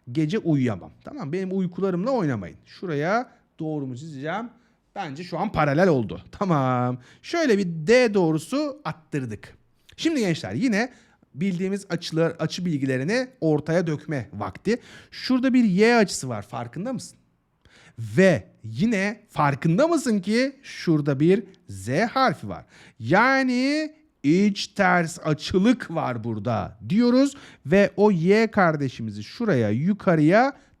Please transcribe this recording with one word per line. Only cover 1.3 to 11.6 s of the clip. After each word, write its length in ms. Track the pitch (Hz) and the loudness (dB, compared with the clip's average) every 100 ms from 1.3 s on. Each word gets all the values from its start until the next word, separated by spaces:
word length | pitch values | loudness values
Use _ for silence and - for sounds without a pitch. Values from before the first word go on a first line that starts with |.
benim 260 | 180 190 190 | -6 -4 -4
uykularımla 520 | 180 175 196 175 220 | -4 -4 -4 -2 -2
oynamayın. 460 | 262 156 113 87 - | -2 -2 -4 -8 -16
Şuraya 680 | _ - 185 143 156 226 254 _ _ - | _ -14 -6 -4 0 -2 -4 _ _ -10
doğrumu 380 | 160 151 135 120 | -6 -6 -6 -10
çizeceğim. 540 | 160 139 151 190 233 - _ _ _ | -12 -10 -8 -8 -10 -16 _ _ _
Bence 300 | - 175 139 | -12 -10 -12
şu 140 | 180 160 | -10 -6
an 140 | 202 | -4
paralel 360 | 165 147 139 185 | 0 2 4 4
oldu. 340 | 139 101 85 - | 2 -2 -8 -12
Tamam. 640 | - 196 151 131 123 123 127 - - | -4 0 2 2 0 -2 -4 -12 -20
Şöyle 360 | - 339 302 202 | -6 -2 2 2
bir 80 | 185 | 0
D 480 | 165 151 247 240 | -4 2 4 4
doğrusu 680 | 202 165 156 - 269 302 269 | 2 2 0 -2 -4 -4 -6
attırdık. 720 | - - _ 147 123 104 - - _ _ _ - | -10 -10 _ -8 -6 -10 -16 -20 _ _ _ -4
Şimdi 240 | 320 311 | -2 0
gençler 320 | 202 160 - | 0 -2 -4
yine 380 | 110 254 202 254 - _ _ _ | -2 0 0 -2 -6 _ _ _
bildiğimiz 520 | 131 196 175 | -6 -4 -2